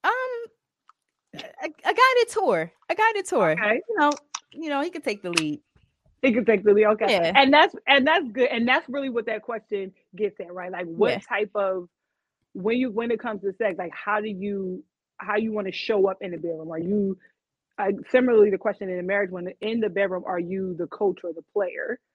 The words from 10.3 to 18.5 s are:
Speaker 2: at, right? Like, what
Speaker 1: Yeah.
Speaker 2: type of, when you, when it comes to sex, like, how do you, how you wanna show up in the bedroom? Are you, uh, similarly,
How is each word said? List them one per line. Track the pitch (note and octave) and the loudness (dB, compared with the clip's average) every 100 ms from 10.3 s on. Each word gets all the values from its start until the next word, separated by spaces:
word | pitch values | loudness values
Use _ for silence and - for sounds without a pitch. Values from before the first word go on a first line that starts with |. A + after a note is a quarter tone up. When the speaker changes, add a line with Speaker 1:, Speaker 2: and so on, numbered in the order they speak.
| G3 | -6
Speaker 2:
at, | F3 | -14
right? | F3+ F3+ | -10 -8
Like, | F3+ F3 | -8 -8
what | E3 G#3 | 0 2
Speaker 1:
Yeah. | C#3+ - | 2 -4
Speaker 2:
type | G#3 G#3+ | -4 -2
of, | G#3 G3 F#3 F3 _ _ _ _ _ _ | -2 -2 -2 -8 _ _ _ _ _ _
when | F#3+ G3 A#3+ | -6 -2 0
you, | B3+ | 0
when | G#3 A#3 | -2 -2
it | A3+ | -2
comes | A#3+ G#3 | -4 -6
to | G3 | -6
sex, | F#3 A3 F3 | -2 -4 -2
like, | F3+ | -8
how | - - G#3+ | -8 -2 -2
do | G#3+ | -2
you, | F#3+ G3+ G3+ F#3+ F#3 - _ _ - | -6 -4 -4 -6 -8 -12 _ _ -14
how | F#3+ G#3+ | -2 0
you | A3 | 0
wanna | G#3+ F#3+ | -2 -4
show | F3+ - G#3 F#3+ | -6 0 2 2
up | F#3+ | 0
in | G3 | -8
the | E3+ | -6
bedroom? | E3+ D#3+ D#3+ | -6 -6 -8
Are | E3 | -6
you, | E3+ G#3 G3 F#3+ _ _ _ _ _ - | -2 0 0 -4 _ _ _ _ _ -4
uh, | G3 G3+ - | -2 -2 2
similarly, | B3+ B3+ A3+ G#3 | 4 6 6 6